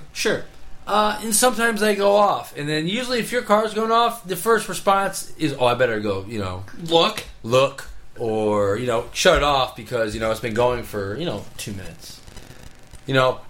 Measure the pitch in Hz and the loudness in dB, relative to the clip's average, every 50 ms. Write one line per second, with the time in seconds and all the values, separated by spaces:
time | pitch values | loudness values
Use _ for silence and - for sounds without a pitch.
0 | - - - - - 220 180 120 104 - - - - - - - - - 196 208 | -10 -12 -8 -4 -2 0 0 -2 -4 -8 -12 -12 -12 -10 -10 -10 -4 0 2 2
1 | 214 214 208 202 208 226 208 - 247 254 247 - 233 233 226 196 208 214 202 190 | 2 2 0 -2 -4 -2 2 4 4 4 4 4 2 2 2 2 2 2 2 4
2 | 196 202 202 208 208 196 156 120 - - - 143 147 147 151 151 156 175 196 240 | 4 6 6 6 6 6 4 2 -2 -6 -8 -6 -4 -2 -2 -2 0 -2 -2 -2
3 | 254 247 254 240 214 - - 247 233 202 208 214 220 214 214 208 220 226 226 233 | -2 -2 -2 -2 -2 -2 -2 -2 0 2 4 4 2 2 -2 -2 0 2 4 4
4 | 202 226 220 - - 175 185 175 165 226 226 214 214 - 180 - - 208 196 196 | 4 2 0 -4 -8 -8 -6 -2 0 2 2 2 2 -2 -6 -2 2 2 2 4
5 | 196 190 190 - - - - - 156 147 135 120 127 123 120 123 131 120 113 107 | 2 0 -2 -6 -8 -8 -6 -2 -2 -2 0 2 2 2 4 4 2 2 2 0
6 | 104 107 98 95 95 101 120 107 98 92 90 92 98 95 - - 175 160 165 165 | -2 -2 -2 -4 -4 -6 -6 -6 -4 -4 -6 -6 -10 -10 -12 -10 -2 4 4 6
7 | 170 214 - - - - - - - 113 120 131 135 135 135 - - - - - | 6 4 0 -4 -10 -12 -14 -12 -4 2 4 4 4 4 0 -4 -12 -12 -12 -12
8 | - - - - 123 113 110 110 107 104 104 104 101 98 101 113 127 123 117 113 | -12 -12 -10 -6 -4 -2 0 0 2 2 2 2 2 2 0 0 0 -2 -2 -2
9 | - - - - - 185 165 143 139 147 143 135 127 113 - - 113 101 127 120 | -2 -4 -2 2 4 4 4 4 4 2 2 2 0 -2 -4 -10 -10 -6 -2 -2
10 | 113 107 104 113 113 110 110 104 - 120 107 110 120 123 123 120 107 - - 104 | -2 -2 -2 -2 -2 -2 -2 -2 -4 -4 0 2 2 2 2 0 -4 -6 -6 -6
11 | 98 98 104 127 170 170 113 101 - - - - - - 98 98 92 85 82 - | -4 -4 -6 -6 -6 -6 -6 -6 -8 -10 -12 -12 -10 -10 -10 -10 -10 -12 -14 -14
12 | - - - - - - - - - - - - - - - - - - - - | -18 -18 -18 -18 -18 -18 -18 -18 -18 -18 -18 -18 -18 -18 -18 -18 -20 -18 -18 -14
13 | - - 135 131 131 127 120 - - - | -6 -2 2 4 4 4 2 0 -6 -4